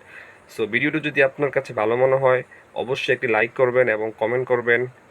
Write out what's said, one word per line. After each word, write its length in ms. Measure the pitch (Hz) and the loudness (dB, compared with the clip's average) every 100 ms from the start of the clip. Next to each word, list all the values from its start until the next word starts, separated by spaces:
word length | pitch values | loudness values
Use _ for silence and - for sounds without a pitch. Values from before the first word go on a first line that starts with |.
| - - - - - | -20 -20 -20 -20 -18
So, 80 | - 107 | -8 -4
ভিডিওটি 260 | 117 147 151 147 | -2 -2 -2 -4
যদি 160 | 139 | 0
আপনার 280 | 135 - 143 | 0 0 -2
কাছে 200 | 139 135 | -2 -4
ভালো 220 | 120 107 120 | -4 -2 2
মনে 140 | 131 131 | 2 4
হয়, 180 | 131 127 127 - - - | 2 2 -2 -18 -14 -10
অবশ্যই 380 | 110 135 - 127 | -6 -4 -2 -2
একটি 120 | 123 | 2
লাইক 240 | 110 117 - | 0 0 0
করবেন 300 | 127 123 123 | 2 4 2
এবং 220 | 107 110 107 | 0 -4 -4
কমেন্ট 260 | 110 127 127 | -2 -2 0
করবেন 400 | 123 117 120 127 - _ | 0 2 2 0 -8 _